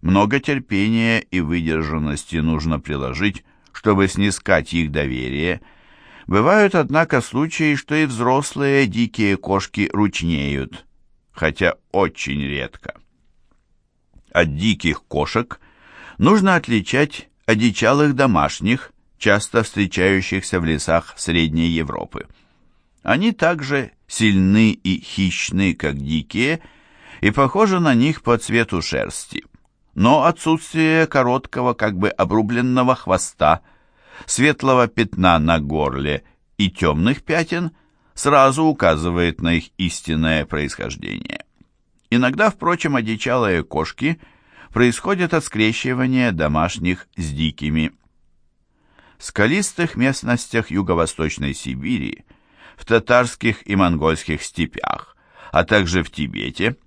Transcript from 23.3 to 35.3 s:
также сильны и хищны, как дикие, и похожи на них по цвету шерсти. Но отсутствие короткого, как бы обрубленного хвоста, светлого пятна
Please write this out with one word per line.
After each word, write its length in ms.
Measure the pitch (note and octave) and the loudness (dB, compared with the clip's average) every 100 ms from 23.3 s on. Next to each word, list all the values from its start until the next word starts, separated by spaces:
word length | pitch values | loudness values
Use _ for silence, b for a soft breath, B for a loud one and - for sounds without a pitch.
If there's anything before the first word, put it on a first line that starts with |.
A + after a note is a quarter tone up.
также 600 | - E3 E3+ C3+ C#3+ B2 _ _ | 0 0 0 -2 -4 -4 _ _
сильны 680 | - A2 G2 F#2+ G#2 A2 | 2 4 4 4 6 4
и 280 | - F2+ F2+ | 2 -2 -4
хищны, 760 | - - F#2+ F2 - F2+ G2 | -4 -2 -2 -2 -4 -2 -2
как 220 | D#2+ D2+ C#2+ | -2 -4 -4
дикие, 640 | C2+ D#2 C#2+ G2 B2+ D#3+ B B B B B B | -4 -4 -4 -2 -2 -2 B B B B B B
и 80 | G2+ | 0
похожи 500 | G#2+ C3+ G3 G#3+ F#3 | 2 2 4 2 4
на 140 | E3 | 4
них 280 | A#2+ C#3 D#3 | 4 2 0
по 140 | - A#2 | 0 0
цвету 460 | - A2+ A2+ F2 | 2 0 0 -2
шерсти. 640 | - C2+ G1+ - - - - _ _ _ _ | -4 -4 -4 -8 -12 -14 -14 _ _ _ _
Но 300 | - G#2+ D3 | 0 4 4
отсутствие 840 | D3 E3 - D#3+ - D#3+ D#3+ D#3+ D#3+ | 2 0 -2 -2 -2 -2 2 2 2
короткого, 680 | C#3+ B2 B2+ - - B2 | 2 2 0 -2 -4 -2
как 240 | A#2 G#2+ F#2 | 0 -2 0
бы 140 | G2 | -2
обрубленного 840 | - F#2+ G#2 G#2+ A#2+ B2+ B2+ B2+ | 0 0 2 0 0 0 2 2
хвоста, 680 | B2 - F#2 - - D#2 D#2+ B B B B B B B | 0 0 0 -2 0 2 2 B B B B B B B
светлого 600 | - C#3 D3 C3+ B2+ A#2 | 0 2 2 2 4 2
пятна 500 | - G#2+ - F#2 | 0 -4 2 4